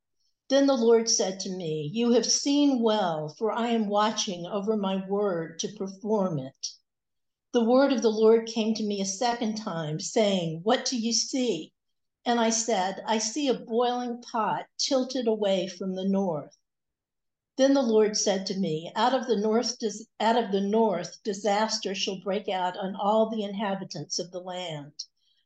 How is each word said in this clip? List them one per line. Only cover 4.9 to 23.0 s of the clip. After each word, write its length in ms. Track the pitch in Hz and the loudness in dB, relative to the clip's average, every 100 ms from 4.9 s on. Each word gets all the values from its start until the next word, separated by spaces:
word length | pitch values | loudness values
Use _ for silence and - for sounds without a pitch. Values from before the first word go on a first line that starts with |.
| 190 190 | -2 -2
word 500 | 202 208 170 165 - | -2 0 -2 -6 -8
to 120 | 196 | -10
perform 640 | - 190 - 208 214 190 151 | -6 -10 -8 -2 0 0 -2
it." 300 | 131 _ - - _ _ _ _ _ _ _ | -6 _ -12 -12 _ _ _ _ _ _ _
The 120 | 247 | 0
word 280 | 226 254 277 | 4 4 4
of 80 | 254 | 4
the 100 | 220 | 0
Lord 360 | 214 220 226 226 | 4 6 6 2
came 280 | 240 214 | -4 -2
to 120 | 214 208 | -2 -2
me 140 | 202 | -2
a 60 | 190 | -4
second 500 | - 240 240 220 220 | -2 -2 -2 -2 -4
time, 420 | 202 165 151 156 | -6 -6 -4 -6
saying, 600 | - 233 208 190 165 160 | -2 2 2 2 -2 -4
"What 220 | 196 247 | 0 0
do 120 | - 254 | 0 -2
you 160 | 220 | -2
see?" 600 | 226 - 269 247 165 165 _ _ _ _ _ | -2 -2 -2 0 -2 -6 _ _ _ _ _
And 140 | - 240 | -2 2
I 120 | 226 | 2
said, 520 | 226 - 208 185 190 - | 0 0 0 0 -4 -2
"I 120 | 220 | -2
see 300 | - 302 277 | -2 -2 -2
a 60 | |
boiling 680 | 208 - 226 247 247 247 240 | -2 -2 0 0 0 -6 -8
pot 440 | - 233 208 156 - - | -6 -4 -2 -4 -8 -6
tilted 480 | - 269 254 269 226 | 0 0 0 -2 0
away 400 | 220 202 190 180 | 0 2 0 -2
from 280 | - 190 | -6 -6
the 140 | 185 196 | -4 0
north." 480 | 196 190 151 - _ _ _ _ _ _ _ _ _ _ - | 0 0 -4 -8 _ _ _ _ _ _ _ _ _ _ 2
Then 180 | 269 | 4
the 80 | 277 | 6
Lord 340 | 240 220 208 208 | 6 4 4 2
said 300 | 214 190 196 | 0 0 -2
to 120 | 190 | -2
me, 340 | 175 156 160 | -2 -2 -4
"Out 200 | - 240 | 0 2
of 120 | 254 226 | 2 0
the 100 | 202 | 0
north 420 | 214 220 254 - | 2 2 0 -4
dis-, 280 | 226 196 - - | -6 -6 -14 -2
out 220 | 220 233 | 2 2
of 100 | 208 | 2
the 80 | 196 | 0
north, 640 | 196 220 220 175 170 - | 2 2 2 0 -6 -10
disaster 720 | 220 196 214 202 220 - 202 | -8 -2 0 2 0 -2 -4
shall 260 | 196 - 190 | -4 -4 -6
break 280 | 202 202 208 | -4 -4 -2
out 280 | 185 180 175 | -2 -2 -4
on 180 | 190 | -6
all 340 | 196 | -2